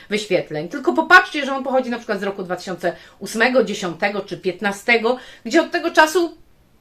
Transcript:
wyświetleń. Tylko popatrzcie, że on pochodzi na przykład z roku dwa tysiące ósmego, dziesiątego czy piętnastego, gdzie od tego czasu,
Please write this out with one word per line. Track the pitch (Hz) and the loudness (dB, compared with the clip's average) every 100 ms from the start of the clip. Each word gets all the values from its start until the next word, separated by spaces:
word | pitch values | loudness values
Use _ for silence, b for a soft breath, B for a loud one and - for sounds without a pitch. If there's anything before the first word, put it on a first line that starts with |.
| B | B
wyświetleń. | 208 - 175 - 151 175 | -6 0 0 0 -8 -8
Tylko | 285 339 | -2 0
popatrzcie, | 254 320 359 - 302 269 | 0 6 6 6 -2 -4
że | 269 | -4
on | |
pochodzi | 262 262 247 | -2 -2 -2
na | 233 | -6
przykład | 226 196 | -4 -4
z | |
roku | 196 196 | -4 -6
dwa | 180 180 | -8 -8
tysiące | 202 175 175 165 B B | -8 -6 -6 -6 B B
ósmego, | 196 220 247 247 | -8 0 2 2
dziesiątego | 196 208 180 165 202 208 | 2 -2 -6 -4 -4 -4
czy | 196 165 | -8 -6
piętnastego, | 185 175 202 196 - 233 220 254 B B 233 | -6 -4 -4 -4 0 2 2 -2 B B 0
gdzie | 320 | 2
od | 320 | 2
tego | 339 339 | -2 0
czasu, | 339 311 359 330 - - _ _ _ | 4 4 4 -2 -4 -20 _ _ _